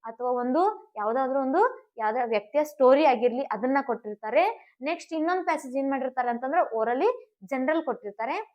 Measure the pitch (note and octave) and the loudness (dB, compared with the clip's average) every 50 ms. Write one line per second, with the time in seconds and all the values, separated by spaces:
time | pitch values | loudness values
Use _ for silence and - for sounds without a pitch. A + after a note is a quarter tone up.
0 | _ A3+ A3+ _ A#3+ B3 B3 B3 A#3+ B3+ C4 D#4 F4+ G#4 G#4+ - - _ _ A3 | _ -16 -10 _ -2 -2 0 0 0 2 2 4 4 2 0 -2 -12 _ _ -4
1 | G#3 G#3+ A#3 C4 C4+ B3+ C4 C#4 C4+ C4 C4+ E4+ G#4+ B4+ C5 - - _ _ - | -2 0 0 0 0 0 0 0 0 2 2 4 2 2 0 -4 -18 _ _ -4
2 | A3 G#3+ A3 B3 B3+ A3+ A3 G#3 G3+ - - C#4+ D4+ D4+ - _ C4+ B3+ C4 C#4+ | -4 -2 0 -2 -2 0 -2 -2 -2 0 -2 -2 -2 -2 0 _ 6 6 8 8
3 | D#4+ D4 B3 A#3 A#3+ B3 A#3 B3 C#4 - G#3+ G#3 G#3+ B3+ C4+ C#4 C4+ - A#3 A3+ | 6 4 4 4 2 0 0 0 -4 -4 -6 -4 -2 0 0 0 0 -2 -6 -6
4 | _ G#3+ G#3 G#3 - G#3+ A3+ D4 F4 G#4+ A4+ - - _ _ _ B3 C#4+ E4+ E4+ | _ -12 -12 -10 -8 0 2 2 2 2 -2 -6 -14 _ _ _ -6 -6 -6 -6
5 | - _ E4 D#4+ D4+ E4 F4+ F#4 E4+ F4 E4 D4+ C#4+ C4 B3 C#4 C4+ C4+ C4+ C4+ | -8 _ -4 -2 -2 0 -2 -2 -2 -2 -4 -4 -4 -6 -4 -2 -2 0 -2 -2
6 | C4 C4 B3+ - B3 A#3+ A#3+ A#3 B3+ C4 D4+ F4+ D#4+ - - A3+ A3 A3+ B3 C4 | -4 -4 -4 -2 -2 -2 -2 -4 -4 -2 0 0 0 0 0 -2 0 0 0 2
7 | E4 A4+ B4+ B4 - _ _ _ G3 F#3 C#4 B3+ C4 C4+ D#4+ E4 D#4 C#4+ A#3+ - | 2 0 0 -2 -8 _ _ _ -10 -6 -4 -2 0 0 0 0 -2 -2 -6 -6
8 | - G#3 G3+ - A3 A#3+ D4+ G4 A4 _ | -8 -14 -8 -8 -6 -6 -6 -6 -8 _